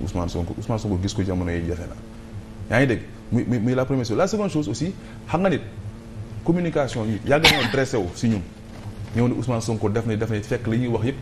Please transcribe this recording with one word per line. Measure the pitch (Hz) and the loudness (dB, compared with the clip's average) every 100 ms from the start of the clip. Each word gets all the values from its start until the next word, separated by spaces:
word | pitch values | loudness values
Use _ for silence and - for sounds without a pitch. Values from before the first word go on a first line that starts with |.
Ousmane | - 90 87 | 0 -2 -2
Sonko. | 87 87 - | -2 -4 -4
Ousmane | 110 110 | -2 -2
Sonko | 107 95 | 0 0
gis | 98 | 0
ko | 101 | 0
jamono | 98 90 87 | 0 0 0
yi | 87 82 | 0 -2
jafe | 85 85 | -4 -6
na. | - - - - - - - - 117 | -10 -14 -14 -12 -12 -12 -10 0 4
Yaa | |
ngi | 135 | 4
dégg? | 107 - - - | 2 -2 -12 0
Muy, | 117 117 | 0 2
muy, | 123 | 2
muy | 113 | 2
la | 127 | 2
première | 131 135 107 | 2 2 2
chose. | 110 | 2
La | 185 | 2
seconde | 214 202 | 2 0
chose | 156 151 | 0 0
aussi, | 113 170 - - - - | -2 -2 -4 -10 -14 -2
xam | 160 | 2
nga | 190 | 4
nit | 131 - - - - - - - - | 2 -2 -10 -10 -12 -12 -12 -10 -2
communication | - 170 170 151 135 123 110 | 2 2 2 0 0 0 0
yi | 101 113 | 0 2
yàgg | 143 | 4
nañoo | 160 151 117 | 6 4 2
dressé | 135 131 120 | 2 2 2
wu | 87 | 0
si | - 117 | 0 2
ñun. | 107 85 - - - - - - 113 | 2 -2 -12 -16 -12 -12 -10 -4 2
Ñëw | 123 | 2
ne | |
Ousmane | 123 117 117 | 2 0 0
Sonko | 107 110 107 | 0 0 2
def | 110 113 | 2 0
na | |
def | 107 110 | 0 0
na | 107 | -2
fekk | 101 123 - | -2 -2 0
li | 113 | 2
ñuy | 123 | 2
wax | 113 113 | 2 0
yépp | 135 | -2